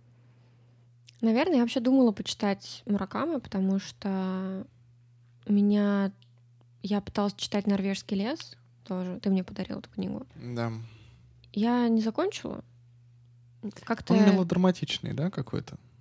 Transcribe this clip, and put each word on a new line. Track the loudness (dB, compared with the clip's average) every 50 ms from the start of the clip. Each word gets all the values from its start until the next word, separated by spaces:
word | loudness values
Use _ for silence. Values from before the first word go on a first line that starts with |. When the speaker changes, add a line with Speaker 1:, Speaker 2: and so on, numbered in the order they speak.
| _ _ _ _ _ _ _ _ _ _ _ _ _ _ _ _ _ _ _ _ _ -20 -6 -2
Speaker 1:
Наверное, | 0 2 4 4 2 4 4
я | 2
вообще | 2 2 0 0
думала | 2 4 6 6 6 6
почитать | 4 0 -4 -8 -6 -2 -2 -2 -2 -2 -6 -14 -16 -10 -4
Мураками, | -2 -2 -2 -2 -2 -4 -4 -2 -2 -2 -4
потому | -4 -4 -2 0 0 2 0 0
что | -2 -6 -12 -8 -6 -4 -2 -2 -2 -2 -4 -4 -6 -6 -8 -8 -10 -12 _ _ _ _ _ _ _ _ _ _ _ _ _ _ -2
у | 2
меня... | 2 4 4 4 4 4 4 2 2 2 0 -2 -4 _ _ _ _ _ _ _ _ _ _ _ _ _
я | -6 -2 -2 -2
пыталась | -2 -4 -2 0 0 0 -2
читать | -4 -6 -4 -2 -2 0
"Норвежский | 0 0 0 0 -2 -4 -4 -6 -4 -4 -2
лес" | -2 -2 -4 -8 -10 -14 -20 _ _ _ _ _ -10
тоже. | -8 -6 -6 -6 -6 -6 -4
Ты | -2 0
мне | 0 0 0
подарил | -4 -8 -8 -8 -8 -8 -10
эту | -12 -10
книгу. | -8 -6 -6 -6 -6 -8 -12 -14 -16
Speaker 2:
Да. | -14 -12 -8 -4 -4 -4 -4 -4 -8 -12 -16 -20 -20 -20 -20 -20 -20 -20 -20 -20 _ -16 -8
Speaker 1:
Я | -4 -2 0 0 2 2 2 2
не | 2 2
закончила. | 0 0 0 -2 -2 -2 -4 -6 -10 -10 -10 -10 -14 -18 -20 -20 -20 _ _ _ _ _ _ _ _ _ _ _ _ _ _ _ -14 -14 -12 -10 -6
Как-то | -6 -6 -2 2 4
Speaker 2:
Он | 6 8 8
мелодраматичный, | 8 8 6 4 2 2 4 4 4 2 2 -2 -6 -6 -6 -6 -6 -4
да, | -2 -4 -2
какой-то? | -2 -4 -6 -4 -6 -8 -8 -8 -14 -18 -20 -20 _ -20